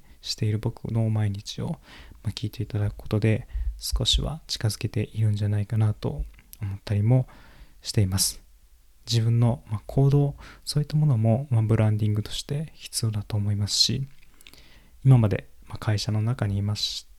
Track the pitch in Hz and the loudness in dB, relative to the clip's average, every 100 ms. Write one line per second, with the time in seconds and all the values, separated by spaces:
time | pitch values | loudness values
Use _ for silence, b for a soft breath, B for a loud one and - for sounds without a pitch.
0 | b b - - 107 107 117 - - 113 | b b -10 -4 -2 -2 -4 -6 -4 -2
1 | 110 110 104 101 - - - 156 B B | 0 0 -2 -4 -10 -8 -6 -8 B B
2 | B - 104 - 107 - 101 104 104 - | B -10 -8 -6 -6 -6 -6 -2 -4 -4
3 | - 107 110 107 - B B B - - | -2 0 2 0 -2 B B B -4 -2
4 | 113 - - 156 - - 110 - 110 107 | 2 0 0 -6 -8 -4 -4 -2 -4 -4
5 | - 107 110 104 104 104 101 110 110 - | -4 0 2 2 0 -2 0 0 0 0
6 | - 147 - - - - 101 101 - 101 | -4 -6 -8 -10 -20 -12 -10 -8 -2 0
7 | 107 131 - B B B B B - 110 | 4 2 2 B B B B B -4 0
8 | 95 95 - - - - _ - _ - | 2 2 0 -4 -18 -20 _ -20 _ -14
9 | - 117 113 117 120 120 - 107 - - | -2 0 4 4 4 2 -4 -8 -2 2
10 | 139 143 143 - B B - 147 143 151 | 4 4 2 -2 B B -4 -4 0 2
11 | 151 117 113 113 143 113 110 110 107 107 | 4 4 4 2 2 2 4 4 4 2
12 | 107 107 - - - 143 156 - - - | 0 0 -4 -6 -6 -6 -6 -12 -10 -4
13 | 113 104 - 104 104 101 104 - - 110 | -2 -4 -4 -2 -2 -2 0 0 0 0
14 | 139 - - B B B B B B B | -6 -12 -20 B B B B B B B
15 | 135 127 104 - - - - - - 104 | 6 6 6 0 -6 -20 -16 -8 -2 -2
16 | - 107 110 127 104 98 104 107 - - | -2 -2 -2 -2 -2 -2 -2 -2 -6 -8
17 | - | -14